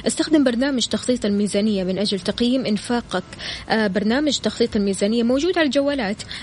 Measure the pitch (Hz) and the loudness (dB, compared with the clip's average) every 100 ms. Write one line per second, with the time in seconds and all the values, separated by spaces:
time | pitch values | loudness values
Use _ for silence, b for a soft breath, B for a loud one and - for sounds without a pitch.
0 | - - 320 311 262 233 277 262 - 208 | -4 -2 2 4 4 2 0 0 0 -2
1 | - 247 208 202 208 202 220 196 185 185 | 0 0 0 0 0 0 0 0 0 -2
2 | 202 190 214 202 240 262 202 208 - 240 | -2 -2 -4 0 0 2 0 -2 -2 -4
3 | - 180 - - B B - 220 214 190 | -2 -6 -6 -12 B B -2 0 2 0
4 | 208 254 302 - 214 - 233 220 196 190 | 2 2 2 0 -2 0 0 2 0 0
5 | 202 233 233 262 339 359 302 277 277 285 | 0 2 2 2 2 2 2 2 2 0
6 | 196 208 - B | -2 -4 -8 B